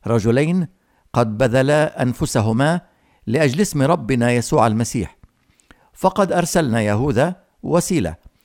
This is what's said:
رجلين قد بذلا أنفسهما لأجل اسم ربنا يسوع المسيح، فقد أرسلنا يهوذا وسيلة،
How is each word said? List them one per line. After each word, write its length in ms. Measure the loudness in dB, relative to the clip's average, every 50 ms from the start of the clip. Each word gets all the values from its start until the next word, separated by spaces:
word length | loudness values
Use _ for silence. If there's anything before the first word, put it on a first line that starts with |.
| _ 0
رجلين 600 | 0 0 2 2 2 2 2 0 0 -2 -2 -4 _ _ _ _ _ _ _ _ _
قد 240 | 0 0 0 0 0
بذلا 640 | 0 2 2 2 2 2 2 2 0 0 -2 -4
أنفسهما 800 | -4 -4 -2 -4 -6 -4 -2 -2 0 0 0 0 0 0 0 -2 -6 _ _ _ _ _ _ _ _ -4
لأجل 340 | -2 0 0 0 2 0
اسم 200 | -2 -2 0 0
ربنا 500 | 0 0 0 -2 -2 -4 -2 0 2 2
يسوع 360 | 0 0 -2 0 0 2 2 2
المسيح، 500 | 2 0 -2 -2 -4 -6 -6 -6 -10 _ -20 _ _ _ _ _ _ _ _ _ -20 _ _ _ _
فقد 380 | -2 -2 -2 0 2 -2 0
أرسلنا 500 | 0 -2 -2 0 0 0 0 2 0 0
يهوذا 540 | 0 0 0 0 0 0 0 0 0 0 -2 -8 _ _ _ _ -6
وسيلة، 520 | 0 0 0 0 0 -2 -2 -2 -4 -6 -10 _ -20 _ _